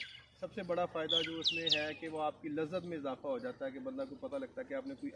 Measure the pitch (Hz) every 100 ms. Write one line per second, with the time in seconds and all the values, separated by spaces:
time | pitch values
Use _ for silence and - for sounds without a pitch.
0 | - - - - 180 - 180 175 175 165
1 | 156 160 160 165 156 165 165 156 151 147
2 | 165 156 151 - 160 151 156 180 175 165
3 | 139 131 143 127 123 123 135 131 131 -
4 | 131 135 131 262 131 - 131 139 135 139
5 | 143